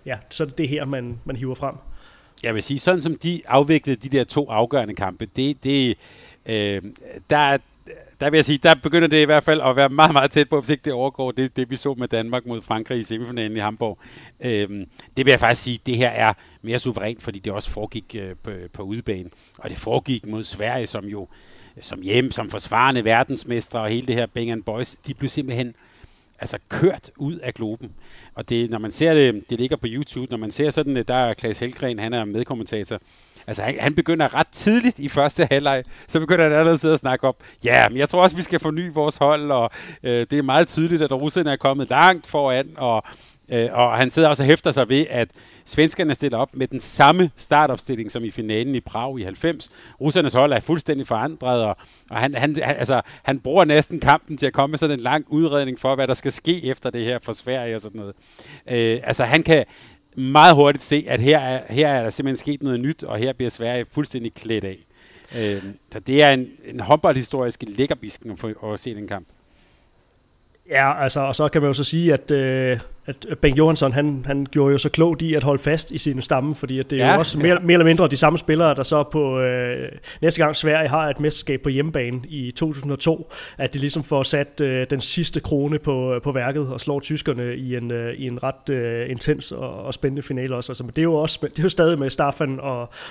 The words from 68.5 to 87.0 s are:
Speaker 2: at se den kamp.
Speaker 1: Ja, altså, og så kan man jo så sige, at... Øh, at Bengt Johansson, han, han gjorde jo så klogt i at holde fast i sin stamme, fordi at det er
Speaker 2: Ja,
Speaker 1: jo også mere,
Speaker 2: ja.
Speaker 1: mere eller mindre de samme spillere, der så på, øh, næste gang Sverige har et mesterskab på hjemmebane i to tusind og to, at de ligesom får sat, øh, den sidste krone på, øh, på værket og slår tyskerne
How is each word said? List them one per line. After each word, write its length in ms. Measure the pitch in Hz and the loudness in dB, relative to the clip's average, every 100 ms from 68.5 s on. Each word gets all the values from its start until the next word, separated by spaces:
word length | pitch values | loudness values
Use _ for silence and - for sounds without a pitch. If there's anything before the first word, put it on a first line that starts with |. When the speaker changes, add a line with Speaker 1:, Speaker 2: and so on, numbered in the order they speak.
| 107 110 | -10 -10
Speaker 2:
at 60 | 104 | -10
se 160 | - 104 | -10 -12
den 120 | 101 | -10
kamp. 200 | 101 85 _ _ _ _ _ _ _ _ _ _ _ _ _ - | -12 -12 _ _ _ _ _ _ _ _ _ _ _ _ _ -2
Speaker 1:
Ja, 340 | 143 139 151 | 2 2 2
altså, 160 | 135 147 | -2 -2
og 160 | 139 131 | -2 0
så 120 | 151 | 2
kan 140 | 160 | 2
man 80 | 143 | 2
jo 40 | |
så 100 | 131 | 0
sige, 300 | 135 160 170 | -2 2 2
at... 180 | 135 - | 2 2
Øh, 480 | 143 131 131 127 120 - - - | 0 0 0 0 -2 -6 -14 -14
at 200 | 135 - 147 | -14 -10 0
Bengt 160 | 151 135 | 2 6
Johansson, 360 | 156 156 139 | 4 4 2
han, 300 | 123 147 139 127 | 2 0 -2 -4
han 220 | 139 139 | -4 -2
gjorde 200 | 151 139 | 2 2
jo 60 | 139 | 2
så 120 | 156 | 0
klogt 320 | - 170 165 | 2 2 2
i 120 | 165 | -2
at 100 | 151 | 0
holde 200 | 135 139 | 2 0
fast 280 | - 165 - | 0 -2 -4
i 60 | 147 | -6
sin 240 | 151 131 | -4 -4
stamme, 340 | - 139 143 147 | 0 0 0 -4
fordi 240 | 127 131 | -6 -6
at 100 | 131 | -4
det 120 | 139 | 2
er 40 | 131 | 4
Speaker 2:
Ja, 80 | |
Speaker 1:
jo 60 | 185 | 4
også 200 | 165 - | 2 2
mere, 140 | 160 | 2
Speaker 2:
ja. 60 | 180 | 4
Speaker 1:
mere 140 | 175 | 6
eller 120 | 180 165 | 6 6
mindre 220 | 165 165 | 6 4
de 100 | 135 | 4
samme 220 | 156 160 | 2 2
spillere, 360 | - 156 165 139 | 0 2 2 2
der 80 | |
så 200 | 131 156 | 0 0
på, 360 | 143 156 139 131 | 0 0 0 0
øh, 520 | 127 127 123 123 131 - - - | -2 -2 -4 -6 -10 -14 -20 -2
næste 220 | 160 165 | 0 2
gang 120 | 151 151 | 2 2
Sverige 340 | 156 151 151 | 0 2 2
har 200 | 151 156 | 0 -2
et 100 | 139 | -2
mesterskab 420 | 147 147 - 131 | -2 -4 -6 -4
på 80 | 147 | -2
hjemmebane 520 | 135 156 156 120 127 120 | -2 -2 -4 -4 -6 -10
i 240 | 151 123 | -10 -10
to 220 | - 160 | -4 -4
tusind 180 | 143 143 | -4 -8
og 80 | 135 | -2
to, 320 | 170 160 156 - - - | -2 -2 -6 -16 -16 -8
at 160 | - | -6
de 60 | 139 | -4
ligesom 240 | 139 156 | -4 -4
får 200 | 139 139 | -2 -2
sat, 380 | 131 147 143 - | 0 -2 -4 -4
øh, 260 | 139 127 127 | -2 -2 -4
den 120 | 139 | -4
sidste 380 | - - 165 156 | -4 -4 -4 -6
krone 400 | - 147 143 151 | -2 -2 -2 -2
på, 340 | 147 131 127 123 | -2 -2 -2 -2
øh, 60 | |
på 100 | 143 | -4
værket 360 | 131 120 143 135 | -4 -4 -4 -6
og 140 | 127 | -6
slår 180 | - | -6
tyskerne 560 | 143 | -6